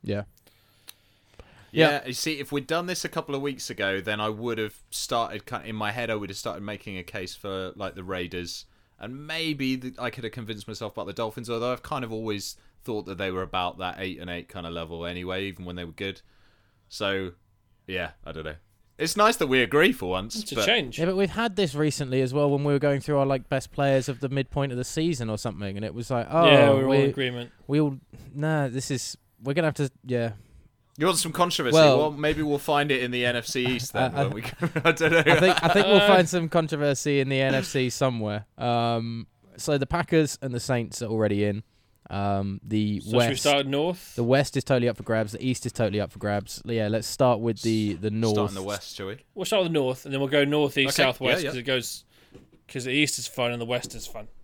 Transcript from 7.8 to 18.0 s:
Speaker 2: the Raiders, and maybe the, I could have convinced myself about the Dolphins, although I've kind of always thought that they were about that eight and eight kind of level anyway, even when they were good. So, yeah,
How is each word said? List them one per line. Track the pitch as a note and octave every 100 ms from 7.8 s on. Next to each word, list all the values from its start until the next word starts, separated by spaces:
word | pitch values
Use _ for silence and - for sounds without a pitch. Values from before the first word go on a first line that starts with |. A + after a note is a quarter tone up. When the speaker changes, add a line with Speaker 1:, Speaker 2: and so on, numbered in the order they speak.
| F#2+ F#2
Speaker 2:
the |
Raiders, | F2+ F#2 F2+ F2+ F2 - - _ _ _
and | A2 C3 D3+
maybe | D#3+ D#3+ D3 C3 C3
the, | B2+ B2+
I | B2
could | - A#2
have |
convinced | - G#2+ G#2+ G2
myself | G#2+ A2
about | - F2+
the |
Dolphins, | G2+ A2+ A#2+ A#2
although | A#2 A#2+
I've | B2
kind | - C#3+
of | A#2+
always | A2 A2 G#2 G2 - _ _
thought | - G#2+ F2+
that | F#2
they | G2
were | F#2
about | F#2 F#2 F2+ -
that | F#2 -
eight | F#2+ E2+
and | F2+
eight | F2 -
kind | F#2+ E2+
of |
level | E2+ D#2+ E2+ E2+
anyway, | F2+ F2+ F#2 G2
even | F2 F2+
when | F2
they | F2
were |
good. | D#2+ G2 F#2+ _ _ _ _ _ _ _
So, | - G2+ G2 F#2+ F2 _ _ _ _ -
yeah, | F#2